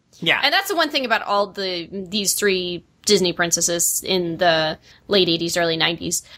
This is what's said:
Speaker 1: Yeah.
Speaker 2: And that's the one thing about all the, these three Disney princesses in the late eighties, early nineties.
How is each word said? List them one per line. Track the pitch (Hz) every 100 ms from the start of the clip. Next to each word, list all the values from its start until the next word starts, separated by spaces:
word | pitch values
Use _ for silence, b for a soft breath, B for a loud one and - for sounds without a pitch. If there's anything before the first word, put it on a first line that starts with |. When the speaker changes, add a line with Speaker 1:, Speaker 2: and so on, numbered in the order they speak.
| _ -
Speaker 1:
Yeah. | 170 135
Speaker 2:
And | 269
that's | 339 392
the | 370
one | 320
thing | 302 247
about | 220
all | - 202 202
the, | 190 190 180 170
these | 196 185 208 196
three | - 208 185 180 175 - _ -
Disney | 202 175
princesses | 165 175 170 170 170 - - -
in | 185 175 165
the | 180 160 156 165 b b -
late | 202 175
eighties, | 165 170 175
early | 170 160
nineties. | 156 170 170 180 -